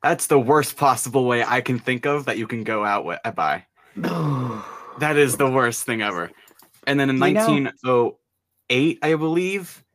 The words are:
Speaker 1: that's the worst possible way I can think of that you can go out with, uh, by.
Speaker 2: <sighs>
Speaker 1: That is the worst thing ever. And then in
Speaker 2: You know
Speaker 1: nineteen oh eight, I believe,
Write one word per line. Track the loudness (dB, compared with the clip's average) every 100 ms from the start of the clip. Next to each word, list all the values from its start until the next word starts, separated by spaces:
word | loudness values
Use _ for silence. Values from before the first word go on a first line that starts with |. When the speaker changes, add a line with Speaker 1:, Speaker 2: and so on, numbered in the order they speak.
Speaker 1:
that's | 0 0 4
the | 2
worst | 6 2 2 0
possible | 2 2 0 0 2
way | 0
I | 2 0
can | 0 -4
think | -2 -2 0
of | -2
that | -2 -4
you | -4
can | -6
go | -4 -2
out | 0 -2
with, | -2 -6
uh, | -8
by. | -2 -2 -2 -6 _ _ -8
Speaker 2:
<sighs> | -6 -4 -2 -2 -4 -8 -12 -16 -18 -4
Speaker 1:
That | 0 4
is | 2 4
the | 2
worst | 4 2 0 -4
thing | -2
ever. | -2 -4 -8 -12 -20 _ _ _ -2
And | 0
then | 2
in | 2
Speaker 2:
You |
know | 2 2 2
Speaker 1:
nineteen | 2 0 -6
oh | 0 2 2 -2 _ _ _ _ _
eight, | 2 2 0
I | 0
believe, | 0 2 0 0 -4 -8 -18 _